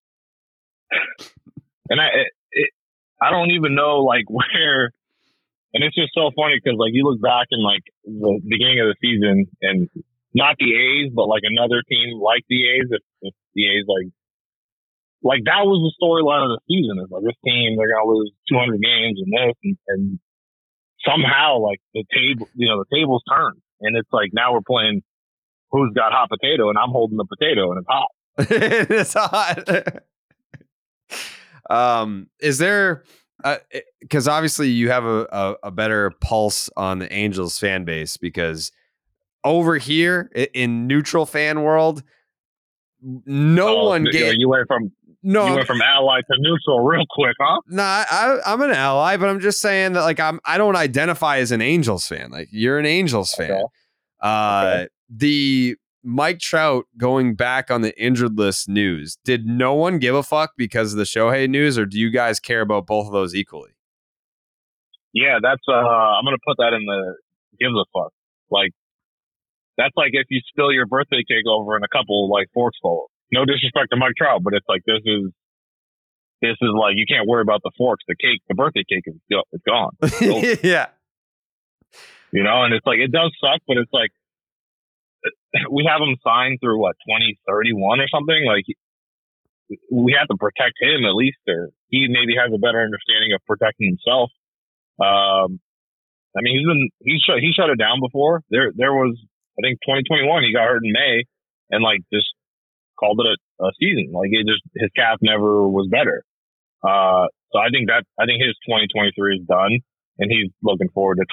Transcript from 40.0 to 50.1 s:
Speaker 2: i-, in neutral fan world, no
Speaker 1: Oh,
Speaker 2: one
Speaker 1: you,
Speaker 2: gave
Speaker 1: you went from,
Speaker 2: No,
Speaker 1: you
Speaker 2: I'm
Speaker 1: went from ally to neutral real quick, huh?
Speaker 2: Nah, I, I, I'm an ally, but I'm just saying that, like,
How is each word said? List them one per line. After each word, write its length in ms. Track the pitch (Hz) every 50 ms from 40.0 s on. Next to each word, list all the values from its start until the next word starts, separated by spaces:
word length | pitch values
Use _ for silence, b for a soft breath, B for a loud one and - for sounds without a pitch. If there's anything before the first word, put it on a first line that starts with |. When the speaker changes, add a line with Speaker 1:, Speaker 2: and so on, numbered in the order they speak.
| 165 175 180 180 175 - -
Speaker 2:
i-, 140 | - 131 - -
in 360 | 127 123 120 117 117 117 127
neutral 380 | 139 151 147 - - 170 156
fan 360 | - - 151 151 151 156 156 151
world, 400 | 151 156 160 160 160 156 147 135 _ _ _ _ _ _ _ _ _ _ _ _ _ _ _ _ _ _ _ -
no 680 | 131 127 131 - 139 139 139 147 151 165 175 190 220 220 220 214
Speaker 1:
Oh, 20 | 208
Speaker 2:
one 140 | 185 165 156
Speaker 1:
you, 40 | - -
Speaker 2:
gave 220 | 165 - 113 113
Speaker 1:
you 140 | 113 123 131
went 180 | 131 131 120
from, 240 | - 135 120 113 95 - _ _ _ _ _ -
Speaker 2:
No, 220 | 196 190 214 202
Speaker 1:
you 60 | 190
Speaker 2:
I'm 40 | 180
Speaker 1:
went 100 | - 131 -
from 120 | 127 117
ally 420 | 113 131 139 143 135 135 131 127 127
to 140 | - 135 127
neutral 420 | 143 160 170 160 - 151 139 120
real 240 | 120 143 165 175 165 -
quick, 280 | - - 143 123 117 -
huh? 200 | 139 147 170 170 - -
Speaker 2:
Nah, 140 | 175 190 196
I, 200 | 196 190 208 214 -
I, 420 | 156 190 226 254 277 - - 196 208
I'm 80 | 240 285
an 100 | 285 226
ally, 440 | 135 135 139 135 139 151 175 196
but 120 | 190 185 196
I'm 100 | 196 196
just 220 | 180 208 196 -
saying 320 | - 208 196 190 190 190 180
that, 80 | 175 160
like, 160 | 165